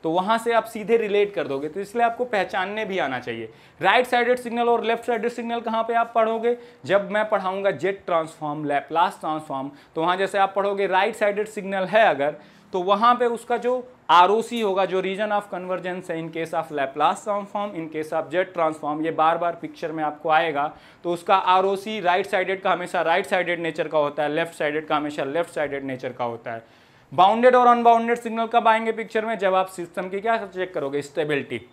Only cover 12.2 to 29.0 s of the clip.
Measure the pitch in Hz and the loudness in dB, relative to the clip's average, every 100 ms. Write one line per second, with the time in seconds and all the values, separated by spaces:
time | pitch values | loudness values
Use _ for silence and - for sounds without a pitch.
12.2 | 143 151 - - _ 190 180 202 233 247 | 0 -2 -18 -20 _ -4 2 4 6 4
13.2 | 240 233 - 240 240 254 240 - - 170 | 2 -2 -4 -2 0 -2 -4 -20 4 6
14.2 | 180 214 220 240 214 190 185 185 190 190 | 8 4 0 -2 0 0 0 0 -2 -4
15.2 | 214 208 208 180 180 180 180 180 180 165 | -2 -2 -4 -10 -6 -6 -4 -8 -6 -6
16.2 | 165 165 165 165 160 147 135 139 156 196 | -6 -6 -4 -4 -4 -4 -4 2 0 0
17.2 | - 202 196 208 208 190 160 156 156 165 | -4 -6 -4 -6 -6 -8 -8 -8 -4 -4
18.2 | 156 165 185 175 160 156 147 151 160 160 | -2 -2 -2 0 -2 -2 -6 -4 -4 2
19.2 | 156 170 170 170 156 - 165 160 151 147 | 2 2 -2 -6 -12 -10 -8 -4 -6 -6
20.2 | 165 156 165 143 151 - - - 175 170 | 2 2 2 -2 -4 -6 -20 -10 -6 -4
21.2 | 170 190 185 185 190 196 202 220 175 185 | 2 2 6 4 4 -2 -4 -2 0 0
22.2 | 196 196 180 190 190 175 180 185 165 175 | 0 -2 -2 -2 0 0 -2 -2 2 2
23.2 | 196 190 170 170 165 165 156 156 147 143 | 2 -2 0 -2 -4 -4 -2 0 0 0
24.2 | 147 151 165 - 151 151 156 151 147 147 | -2 0 -2 -2 -2 -2 -2 -2 -2 -4
25.2 | 139 156 170 - 147 139 135 127 127 123 | -4 -2 -4 -4 -4 -4 -6 -8 -8 -6
26.2 | 120 117 127 117 - - _ _ _ 135 | -6 -6 -10 -12 -14 -20 _ _ _ 4
27.2 | 185 226 247 247 247 240 233 233 233 233 | 4 6 6 8 6 6 6 6 4 -2
28.2 | 233 226 226 233 226 220 226 220 | -2 -4 0 2 4 4 2 -4